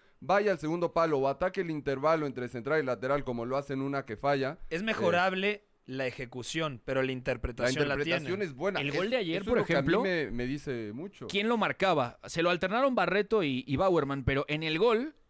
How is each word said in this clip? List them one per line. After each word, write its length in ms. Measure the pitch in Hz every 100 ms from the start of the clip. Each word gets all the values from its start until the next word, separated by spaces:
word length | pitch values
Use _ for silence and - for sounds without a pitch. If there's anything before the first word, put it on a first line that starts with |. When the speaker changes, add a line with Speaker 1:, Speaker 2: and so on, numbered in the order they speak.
| _ _
Speaker 1:
vaya 320 | 131 196 208
al 80 | 185
segundo 320 | 151 175 170
palo 280 | - 165 143
o 80 | 135
ataque 340 | 139 185 190
el 80 | 175
intervalo 560 | 156 139 131 147 160 147
entre 240 | 123 123
central 320 | 123 117 156
y 40 | 131
lateral, 380 | 117 127 143
como 220 | 135 117 117
lo 100 | 135
hace 160 | 143
en 80 | 135
una 220 | 139 139 135
que 120 | 107
falla. 400 | 139 143 131 160 -
Speaker 2:
Es 120 | 165
Speaker 1:
Eh, 40 | 220
Speaker 2:
mejorable 800 | - 190 175 185 185 196 208 _ _ -
la 200 | 131 131
ejecución, 760 | - 123 127 117 156 156 127 -
pero 160 | 135
la 100 | 131
interpretación 760 | 131 127 120 - 120 123 135 143
Speaker 1:
la 80 | 139
Speaker 2:
la 60 |
Speaker 1:
interpretación 360 | 156 170 151 190
Speaker 2:
tiene. 80 | 190
Speaker 1:
es 80 |
buena. 280 | 127 185 185
Speaker 3:
El 80 | 143
Speaker 1:
Es-, 60 | 143
Speaker 3:
gol 140 | 196
de 60 | 254
ayer, 240 | 180 175
Speaker 1:
eso 80 | 202
Speaker 3:
por 80 | 240
Speaker 1:
es 20 |
lo 40 | 190
que 80 | 165
a 60 |
mí 60 | 135
Speaker 3:
ejemplo, 80 | 185
Speaker 1:
me, 260 | 196 175 131
me 160 | 120 123
dice 460 | 143 147 123 107
mucho. 320 | 113 185 - 151
Speaker 3:
¿quién 200 | 196 214
lo 80 | 240
marcaba? 640 | 175 135 190 160 120 - -
Se 180 | 170
lo 60 | 170
alternaron 420 | 180 185 220 277 240
Barreto 480 | 175 190 202 220
y, 200 | 156 127 -
y 100 | 135
Bauerman, 460 | 190 170 139 139 123
pero 200 | 135 143
en 120 | 151
el 140 | 160 160
gol, 380 | 226 220 294 - _